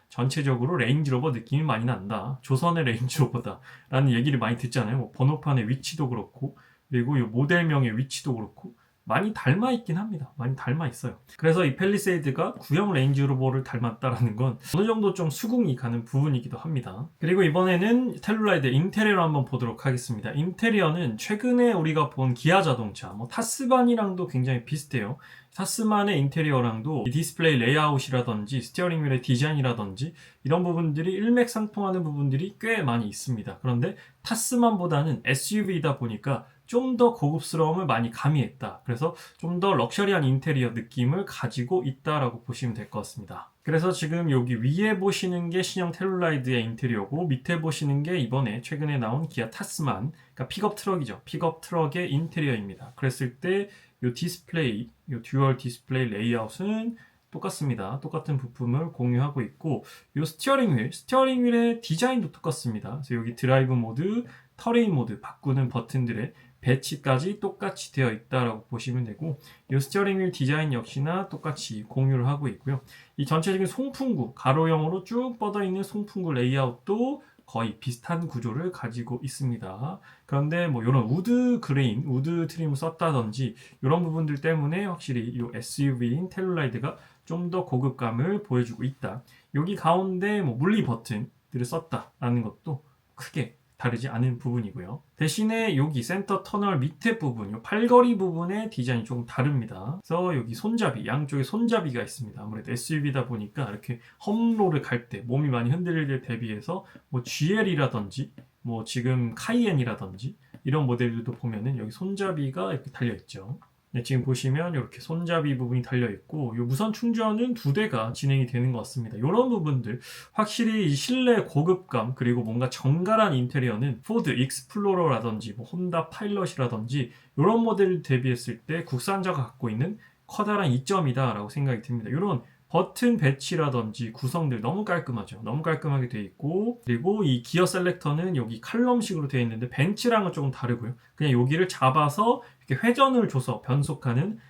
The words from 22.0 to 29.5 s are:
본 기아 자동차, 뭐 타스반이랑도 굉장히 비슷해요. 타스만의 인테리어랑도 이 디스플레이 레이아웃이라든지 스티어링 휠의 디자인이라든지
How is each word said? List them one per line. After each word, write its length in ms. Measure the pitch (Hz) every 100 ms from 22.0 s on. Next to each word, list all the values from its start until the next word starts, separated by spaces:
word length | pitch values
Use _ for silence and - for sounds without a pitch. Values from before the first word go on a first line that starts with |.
| 143
본 240 | - 131
기아 280 | 120 151 190
자동차, 460 | 170 120 107 - 95
뭐 180 | 98 117
타스반이랑도 1040 | - 233 - 262 254 240 233 202 180 175
굉장히 360 | 131 127 123
비슷해요. 540 | - 147 - 127 104 143 - - _
타스만의 640 | - 190 - 214 208 202 175
인테리어랑도 840 | 139 156 156 135 120 110 120 151 107
이 20 |
디스플레이 480 | 135 165 - 165 139
레이아웃이라든지 1040 | 117 143 151 139 131 131 120 107 104 135
스티어링 440 | 120 - 180 165
휠의 160 | 147 131
디자인이라든지 920 | 127 123 151